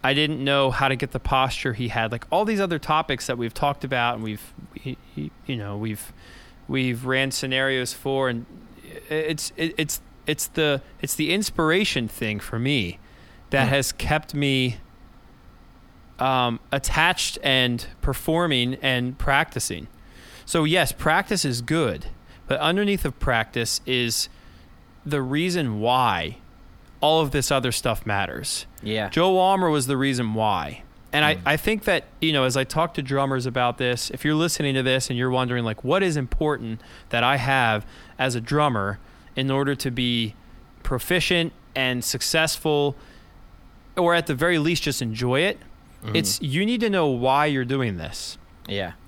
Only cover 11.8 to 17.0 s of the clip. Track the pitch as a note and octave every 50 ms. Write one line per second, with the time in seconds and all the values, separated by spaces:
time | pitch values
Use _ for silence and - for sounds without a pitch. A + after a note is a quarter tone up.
11.8 | G#3+ - - C3+ A#2+ A2 - - A#2+ A2 G#2+ G2+ - - - A2+ A#2+ C3+ D3 C3
12.8 | G2 F2 F2 - - - - - - - - - - - - C#3 C3 B2+ C3+ C#3
13.8 | C3 - - - - - D3+ D#3 - - - C#3+ C#3+ C#3 C3+ C3 B2+ B2 A#2 -
14.8 | - - - - - - - - - - - - - - - - - - - -
15.8 | - - - - - - - - B2 C3 C3 B2+ B2 A#2+ A#2 A2+ - - - C#3
16.8 | - - - D#3